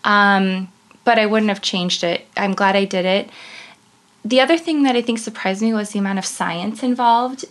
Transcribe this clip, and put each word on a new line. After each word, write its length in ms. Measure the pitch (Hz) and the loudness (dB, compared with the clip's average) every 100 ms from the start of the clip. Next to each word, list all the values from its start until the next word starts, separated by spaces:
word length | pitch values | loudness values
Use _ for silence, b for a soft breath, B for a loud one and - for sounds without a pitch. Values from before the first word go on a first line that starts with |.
Um, 640 | 214 208 202 196 190 185 190 _ _ _ 247 | 0 4 4 4 2 -2 -6 _ _ _ 2
but 120 | 226 | 2
I 60 | |
wouldn't 240 | 208 220 214 | 4 2 0
have 140 | 202 | -2
changed 420 | - 185 180 - | -4 -4 -2 -2
it. 220 | 175 170 - - | -2 -4 -6 -4
I'm 180 | 202 190 | -4 0
glad 160 | 196 202 | 2 2
I 80 | |
did 220 | 196 190 185 | 0 -2 0
it. 240 | 202 - B B B B B _ _ _ _ | -2 -4 B B B B B _ _ _ _
The 160 | 214 254 | 0 2
other 180 | 262 330 | 4 2
thing 240 | 330 302 | 0 0
that 140 | 277 240 | 2 2
I 60 | |
think 160 | 233 220 | -2 -4
surprised 420 | 226 220 190 190 | -6 -6 -4 -2
me 100 | 226 | -2
was 180 | 220 202 | -2 -4
the 100 | 202 | -4
amount 180 | 196 196 | -2 -4
of 80 | - | -6
science 560 | - 175 170 202 220 | -6 -6 -6 -8 -4
involved 600 | 254 247 240 233 254 262 - | -4 0 2 2 0 -6 -8